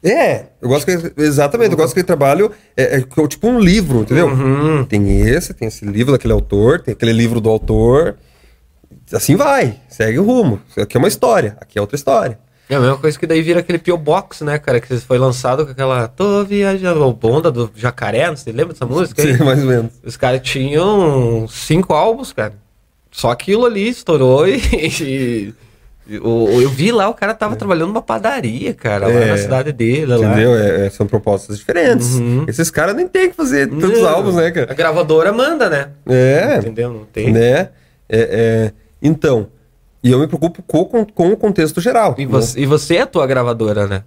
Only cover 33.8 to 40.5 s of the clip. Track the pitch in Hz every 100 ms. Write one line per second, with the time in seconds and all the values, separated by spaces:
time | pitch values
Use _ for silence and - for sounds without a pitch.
33.8 | 180 226 180 165 202 175 165 175 120 135
34.8 | 165 160 160 160 180 220 269 330 220 147
35.8 | 139 - - 127 127 143 226 277 104 110
36.8 | 120 113 107 - 110 113 117 139 190 _
37.8 | _ _ _ 110 113 104 113 113 110 -
38.8 | _ _ 143 156 160 120 101 _ _ _
39.8 | _ _ 123 127 151 170 170